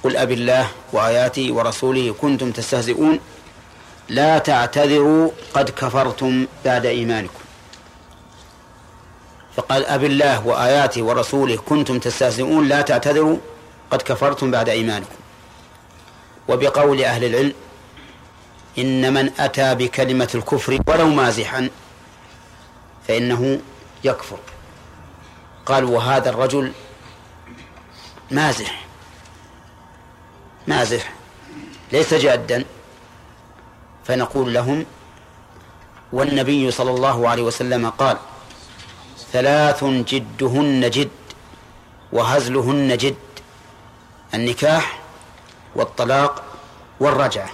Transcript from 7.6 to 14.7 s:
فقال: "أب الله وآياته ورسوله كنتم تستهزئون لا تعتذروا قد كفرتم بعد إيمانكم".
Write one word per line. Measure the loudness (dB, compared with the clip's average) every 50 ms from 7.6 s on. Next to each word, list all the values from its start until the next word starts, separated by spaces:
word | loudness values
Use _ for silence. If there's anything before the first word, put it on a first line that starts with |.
| -20 -20 -20 -20 -20 -20 -20 -20 -20 -20 -20 -20 -20 -20 -20 -20 -20 -20 -20 -20 -20 -20 -20 -20 -20 -20 -20 -20 -20 -20 -20 -20 -20 -20 -20 -20 -20 -10 -8
فقال: | -8 -4 0 0 0 0
"أب | 0 -2 0 0
الله | 0 2 4 4 2 2 0 0
وآياته | -2 0 2 2 2 4 4 2 2 0 -2 -2
ورسوله | 0 0 0 0 0 0 0 0 0 0
كنتم | -4 -2 -2 0 0 0 0 -2 -4
تستهزئون | -4 -4 -2 0 0 0 0 0 -2 0 2 2 4
لا | 4 2 2
تعتذروا | 2 2 0 0 2 2 2 2 2 2 2 -2 -4 -14 -20 -20 -20 -20 -20 -20 -6 -4
قد | -4 -4
كفرتم | -2 -4 -2 0 0 0 0 0 -2 0
بعد | 0 0 0
إيمانكم". | 0